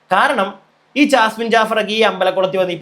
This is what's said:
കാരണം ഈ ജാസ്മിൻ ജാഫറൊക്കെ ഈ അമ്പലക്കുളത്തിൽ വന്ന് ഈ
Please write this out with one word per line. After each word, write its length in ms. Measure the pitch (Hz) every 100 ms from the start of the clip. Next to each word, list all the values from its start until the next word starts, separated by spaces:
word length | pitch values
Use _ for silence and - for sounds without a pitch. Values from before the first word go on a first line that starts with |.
| -
കാരണം 380 | 185 269 247 196 - _ _ _ 262
ഈ 60 | 294
ജാസ്മിൻ 360 | 254 220 220 233 226
ജാഫറൊക്കെ 380 | 220 220 202 220
ഈ 20 | 208
അമ്പലക്കുളത്തിൽ 460 | 185 185 185 185 185
വന്ന് 120 | 185
ഈ 20 | 165